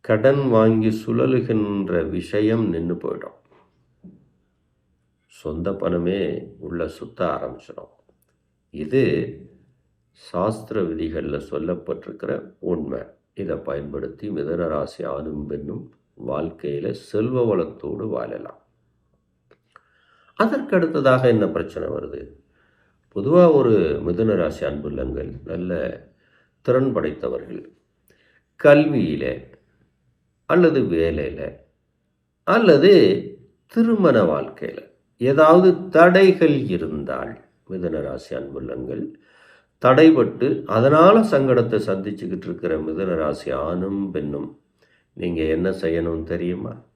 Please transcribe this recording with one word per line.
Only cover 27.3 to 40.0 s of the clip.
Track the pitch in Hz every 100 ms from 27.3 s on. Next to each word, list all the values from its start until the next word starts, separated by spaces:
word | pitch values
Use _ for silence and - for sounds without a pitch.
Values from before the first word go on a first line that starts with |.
| 62 60 58 - _ _ _ _ _ _ _ _ _
கல்வியில | 147 143 151 139 90 71 65 - - - _ _ _ _ _ _ _ _ _
அல்லது | 160 170 147
வேலையில | 98 82 82 76 71 71 - - _ _ _ _ _ _ _ _
அல்லது | - 214 214 143 170 190 101 95 - - _ _ _
திருமண | - 233 220 175 120
வாழ்க்கையில | 90 73 67 - - - - _ _ _
ஏதாவது | 123 139 156 170 185 165 -
தடைகள் | 160 175 185 190 180 160 139
இருந்தால், | - 87 78 76 67 65 62 117 _ _ _
மிதுன | 92 87 78
ராசி | 69 65 - 65
அன்புள்ளங்கள் | 69 67 64 64 64 67 - - _ _ _ _ _ _
தடைபட்டு | 123 131